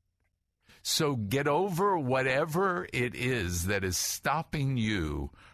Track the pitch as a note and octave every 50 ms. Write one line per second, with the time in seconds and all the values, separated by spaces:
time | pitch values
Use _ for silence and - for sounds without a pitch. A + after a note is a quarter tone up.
0 | _ _ _ _ _ _ _ _ _ _ _ _ _ - - - - - - -
1 | D#3+ C#3+ C#3+ A#2+ G#2+ G2 G#2+ C3+ C#3+ D3 C#3+ D#3+ F#3+ G3+ F3 D#3 G3 G#3 G3 F3
2 | C#3+ B2 B2+ C3 C3 C3 C3 C3+ D#3+ E3 D3+ E3+ G3 G3 F3 F3+ F3+ - - C3
3 | A#2+ B2+ - - B2 B2 C3 A#2+ F#2 F2 F2 E2+ E2 F#2+ G2+ G2 F#2+ F#2 F2 -
4 | - - - - - D3 C3+ D#3 E3 - - D#3+ C#3 C3+ C3+ B2 A2 G#2+ G#2+ G2
5 | D#2+ D2+ D2 D2 C#2 C#2 - - - -